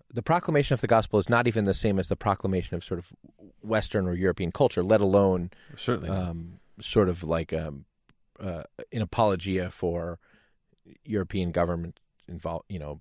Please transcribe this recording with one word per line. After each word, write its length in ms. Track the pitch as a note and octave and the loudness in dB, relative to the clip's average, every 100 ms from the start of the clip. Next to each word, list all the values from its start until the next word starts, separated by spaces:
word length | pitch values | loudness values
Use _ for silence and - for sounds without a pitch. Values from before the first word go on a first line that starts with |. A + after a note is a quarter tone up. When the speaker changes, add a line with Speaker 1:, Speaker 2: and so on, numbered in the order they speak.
| _ | _
Speaker 1:
the 100 | A2+ | -6
proclamation 520 | - E3+ E3+ D3+ C#3 | 0 0 2 2 2
of 60 | C3 | 0
the 60 | A2+ | 4
gospel 320 | A2+ - G#2+ | 4 4 2
is 100 | F#2 | 4
not 180 | A#2+ B2 | 4 4
even 180 | A2 | 2
the 100 | G2 | 2
same 240 | F#2 A2 F#2+ | 2 2 0
as 100 | F2+ | 0
the 80 | F#2+ | -2
proclamation 600 | G#2+ F#2+ F#2+ F#2 E2 F2 | 0 0 0 -2 -2 -6
of 80 | |
sort 140 | - F2 | -6 -8
of 140 | - - - _ G2 _ | -10 -20 -20 _ -20 _
Western 440 | G#2 A2 - G#2+ F#2 | -2 -2 0 -2 0
or 80 | |
European 380 | F2+ F#2 - F2 | 2 2 2 -2
culture, 300 | - C3+ - | 2 2 2
let 180 | F#2 G#2+ | 4 4
alone, 500 | G2+ G2 G2 F2+ F2 - - - | 6 6 6 2 -2 -10 -20 -8
Speaker 2:
Certainly 340 | - A#2+ E2+ | -4 -2 -2
not. 180 | F#2+ F2+ | -4 -4
Speaker 1:
um, 300 | E2+ E2+ F#2 _ - | -6 -12 -16 _ -16
sort 280 | - A2+ F#2 | -2 2 2
of 160 | F2 | 0
like, 280 | D#2+ D#2+ D#2+ | -2 -2 -2
um, 300 | E2 D#2+ C#2 - _ _ _ _ - | -4 -6 -10 -16 _ _ _ _ -12
uh, 240 | F#2+ E2+ C#2+ - - | -10 -10 -12 -18 -10
an 80 | A#2 | -6
apologia 680 | G2+ - G#2+ F#2+ F#2 F#2 F2+ | -4 2 2 2 -2 -2 -2
for 480 | - F2 E2+ E2+ E2+ _ _ _ _ _ _ - - | -4 -4 -2 -6 -10 _ _ _ _ _ _ -20 -18
European 480 | - G#2 F2+ G2+ F2 | -4 -4 -2 -2 -2
government 480 | E2+ F2 E2+ E2+ - _ _ - | 0 0 -2 -6 -12 _ _ -18
invol-, 320 | E2+ E2+ E2 - | -10 -8 -8 -10
you 100 | F#2+ | -12
know, 180 | D2 D2+ | -10 -10